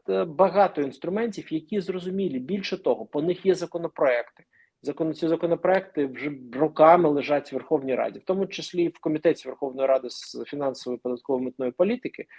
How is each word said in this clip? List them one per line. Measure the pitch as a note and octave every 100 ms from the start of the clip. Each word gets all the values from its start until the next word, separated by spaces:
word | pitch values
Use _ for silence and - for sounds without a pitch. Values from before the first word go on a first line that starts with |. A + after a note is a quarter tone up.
| -
е, | F#3+
багато | F3+ D3 F#3 F#3 F#3 -
інструментів, | C#3 B2 D#3+ G3+ A#3 F#3 -
які | D#3+ - G#3
зрозумілі. | F3+ F3+ F3+ F#3+ F#3 B2+
Більше | B2+ G3 - F3+
того, | D3 A#2 A2
по | D3
них | E3 F3 F#3+
є |
законопроекти. | E3+ E3+ E3+ E3+ - D3 A#2+ - - _ _ _ _
Закон-, | C#3 C#3+ D#3+
ці | D#3 D#3+
законопроекти | E3 E3+ E3 F3 F#3 F#3+ - C3+
вже | B2 D3 C#3 B2+
роками | B2 D#3 D#3 D#3 F3 D#3+
лежать | C#3+ C3+ C#3+ -
в |
Верховній | C3 - D3+ C3+
Раді, | A#2+ A2+ G2
в |
тому | - F#3+ G3
числі | - D#3 F3 E3+
в | -
Комітеті | D#3+ D#3 E3+ D3 C3
Верховної | B2+ C#3 B2+ C3+
Ради | C3+ B2
з | - - A#2+ A#2
фінансової, | C#3+ C#3 A#2+ B2+ A#2+
податкової, | B2+ B2 - C3
митної | B2+ B2+ B2+
політики | - F#3+ B3 - - -